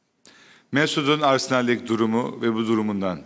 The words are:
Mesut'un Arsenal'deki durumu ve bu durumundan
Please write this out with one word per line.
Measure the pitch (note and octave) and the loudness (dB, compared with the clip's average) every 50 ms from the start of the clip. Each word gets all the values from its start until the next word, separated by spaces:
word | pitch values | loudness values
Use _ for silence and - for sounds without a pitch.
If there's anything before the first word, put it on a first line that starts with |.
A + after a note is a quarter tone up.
| _ _ _ _ - - - - - - - _ _ - - | _ _ _ _ -20 -20 -20 -20 -20 -20 -20 _ _ -4 0
Mesut'un | C#3 D#3 D3+ - D#3+ D3 C#3 D3+ D3+ | 0 0 0 0 0 2 2 2 2
Arsenal'deki | D3+ C#3 C3+ B2+ - - C3 B2+ B2 A#2+ B2 - - | 4 2 2 2 2 0 0 0 2 2 0 0 0
durumu | - A#2+ G#2+ A2+ A2+ A2+ A#2 B2+ - - A#2+ A#2+ | -2 0 0 2 2 2 0 -2 -2 -6 -4 -2
ve | A#2 A2+ | -2 -2
bu | A2 A2+ | 0 0
durumundan | A2 A2+ G#2+ G#2+ G#2+ G#2 G2 F#2+ F#2 F2+ D2 C#2 | 0 0 0 0 -2 -2 -2 -2 -4 -4 -6 -10